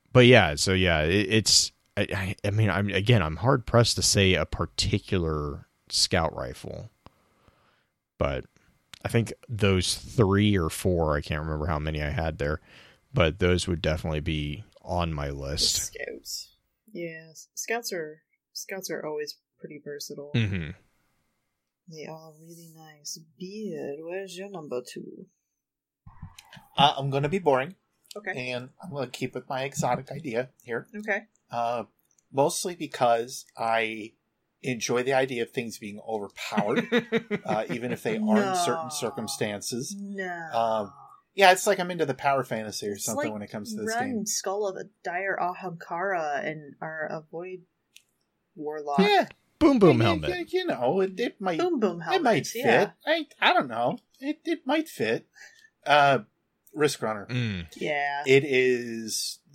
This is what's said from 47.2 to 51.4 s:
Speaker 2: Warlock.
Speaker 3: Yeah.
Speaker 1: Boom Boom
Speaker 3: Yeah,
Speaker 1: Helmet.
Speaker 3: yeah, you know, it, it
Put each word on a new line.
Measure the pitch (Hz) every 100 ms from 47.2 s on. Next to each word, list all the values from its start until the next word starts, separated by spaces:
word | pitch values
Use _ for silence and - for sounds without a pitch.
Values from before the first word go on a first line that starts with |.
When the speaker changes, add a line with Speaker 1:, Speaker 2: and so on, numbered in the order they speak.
| 156 165 185 185 175 _ _ - _ _ _ _ _
Speaker 2:
Warlock. | - 147 156 147 143
Speaker 3:
Yeah. | 202 403 - - _ -
Speaker 1:
Boom | 311 262
Boom | 185 123
Speaker 3:
Yeah, | 110
Speaker 1:
Helmet. | 90 82
Speaker 3:
yeah, | - 339
you | 370 359
know, | 240 123 185
it, | 190 185
it | 240 -